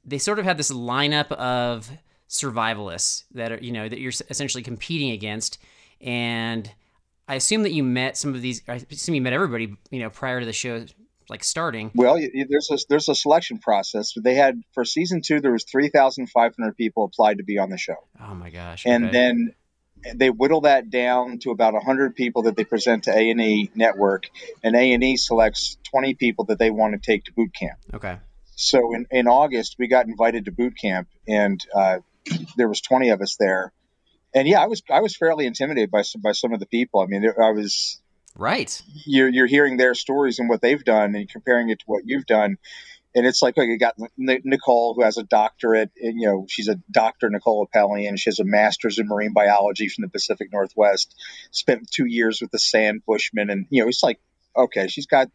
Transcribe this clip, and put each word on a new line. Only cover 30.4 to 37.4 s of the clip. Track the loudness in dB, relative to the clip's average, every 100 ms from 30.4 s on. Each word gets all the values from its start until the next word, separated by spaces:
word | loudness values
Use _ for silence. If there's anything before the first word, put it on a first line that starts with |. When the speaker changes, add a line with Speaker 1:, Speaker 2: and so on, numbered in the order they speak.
| -4
Speaker 2:
to |
boot | -2 -4 -2
camp, | -4 -4 -6 _ -2
and, | 2 2 0 -2
uh, | 2 2 0 -6 _ -8 -6 -4 -2
there | 0
was | -2
twenty | 0 2 4
of | 2
us | 0 0
there. | 0 0 -4 _ _ _ _ _ _
And | 0 4
yeah, | 4
I | 2
was, | -2 0
I | 0
was | 0 0
fairly | 0 2 -2
intimidated | -4 -4 0 0
by | 0
some, | -2 -4
by | -4
some | -2 -4
of | -6
the | -4
people. | -4 0 0
I | 0
mean, | 0
there, | 0 4